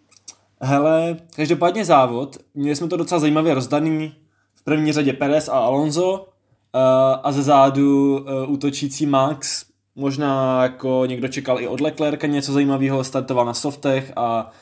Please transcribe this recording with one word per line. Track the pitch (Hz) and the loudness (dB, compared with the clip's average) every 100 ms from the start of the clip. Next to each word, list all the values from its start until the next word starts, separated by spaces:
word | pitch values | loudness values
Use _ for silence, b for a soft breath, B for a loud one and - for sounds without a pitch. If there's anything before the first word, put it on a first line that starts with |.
| _ _ - - _ - | _ _ -20 -20 _ -8
Hele, | 131 143 156 160 170 170 - - | -2 2 2 2 0 -6 -10 -4
každopádně | 151 165 - 220 | -2 0 0 0
závod, | 196 147 127 120 139 - _ | 4 4 4 0 -8 -12 _
měli | 143 143 143 | -6 -4 -2
jsme | 165 | -4
to | 175 | -4
docela | 165 170 | -2 0
zajímavě | 151 156 160 | 2 2 2
rozdaný, | 131 127 147 160 156 156 - _ _ _ | 0 0 -2 0 -2 -6 -12 _ _ _
v | _ | _
první | - 156 151 | -2 0 0
řadě | 147 139 | 0 0
Perez | 135 143 151 - | 0 0 0 0
a | |
Alonso, | 131 117 139 156 151 185 190 - _ _ _ _ | 0 2 0 0 0 -2 -2 -8 _ _ _ _
eh, | 131 131 131 135 131 | 2 4 4 4 2
a | 156 | -2
ze | 143 | -2
zádu, | 139 139 135 135 143 139 139 139 139 | 4 6 6 4 2 4 2 0 -4
eh, | 135 131 | -6 -4
útočící | 139 143 139 143 139 147 | -4 -4 -4 -6 -4 0
Max, | 135 135 143 - - - _ _ | 2 2 -2 -8 -8 -12 _ _
možná | 135 139 135 143 135 131 127 | -8 -6 -2 -2 0 0 2
jako | 127 127 131 127 127 | 0 -2 -2 0 0
někdo | 127 131 | -2 -6
čekal | 135 135 127 | -6 -2 -2
i | 120 | -2
od | 127 | -4
Leclerca | 151 156 151 147 151 | -4 -2 -4 -2 -2
něco | 143 139 | -2 0
zajímavého, | 139 139 135 135 135 | 0 2 0 0 -2
startoval | 127 135 - 123 120 | -2 -4 -2 0 0
na | |
softech | 120 147 139 143 135 135 - | -2 -6 -4 -2 -2 -4 -4
a | 117 117 - B | -2 -2 -6 B